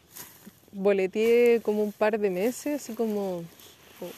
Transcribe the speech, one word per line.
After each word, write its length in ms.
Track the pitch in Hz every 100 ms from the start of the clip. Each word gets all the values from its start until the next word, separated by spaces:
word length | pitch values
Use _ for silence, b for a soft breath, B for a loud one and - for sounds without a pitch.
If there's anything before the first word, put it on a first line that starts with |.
| _ - - - - _ _
boleteé 920 | 196 196 196 190 214 226 233 240 233
como 220 | 214 214
un 80 | 214
par 280 | - 214 220
de 100 | 208
meses, 540 | 180 214 240 302 294
así 100 | -
como, 500 | 226 226 208 196 175 165 - - - - - 180